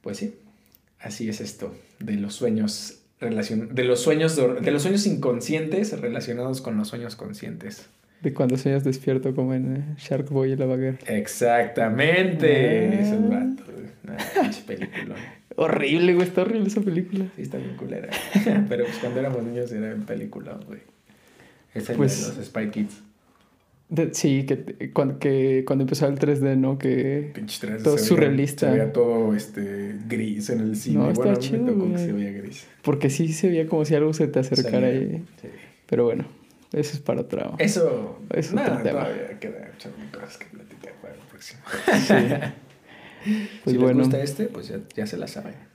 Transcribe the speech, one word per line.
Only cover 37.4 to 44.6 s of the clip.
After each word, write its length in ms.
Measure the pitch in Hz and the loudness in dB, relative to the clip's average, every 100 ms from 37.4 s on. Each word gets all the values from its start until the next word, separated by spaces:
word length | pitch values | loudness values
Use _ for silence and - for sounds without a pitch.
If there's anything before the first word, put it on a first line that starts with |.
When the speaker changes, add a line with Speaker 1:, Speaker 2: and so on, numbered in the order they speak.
| - - | -4 0
Speaker 1:
Eso, 640 | 160 - 160 123 107 - - | 0 4 2 2 -4 -10 -4
Speaker 2:
es 200 | - 156 | -2 0
otro 120 | 208 | 0
Speaker 1:
nada, 180 | 269 156 | 0 0
Speaker 2:
tema. 220 | - 143 | 0 0
Speaker 1:
todavía 340 | 127 - - - | -2 -4 -8 -10
queda 300 | 107 - 101 | -12 -12 -14
muchas 200 | - - - 214 | -18 -18 -16 -16
cosas 240 | - - - | -16 -16 -18
que 60 | - | -20
platicar 460 | - - 98 - - | -20 -20 -20 -20 -18
para 120 | - | -18
el 60 | 85 - | -18 -20
próximo. 300 | - - - - - - - - | -20 -20 -18 -10 -4 2 2 6
Speaker 2:
Sí. 80 | |
Speaker 1:
<laughs> 500 | 175 120 143 147 - - - _ - - - 208 214 208 - | 6 6 0 -4 -10 -20 -20 _ -20 -20 -12 -2 -2 -2 -6
Speaker 2:
Pues 80 | - | 0
Speaker 1:
Si 40 | 123 | 4
Speaker 2:
bueno. 220 | 127 127 | 6 6
Speaker 1:
les 80 | 131 | 4
gusta 140 | 135 | 2
este, 220 | 143 - - | -2 -4 -6
pues 200 | - | -6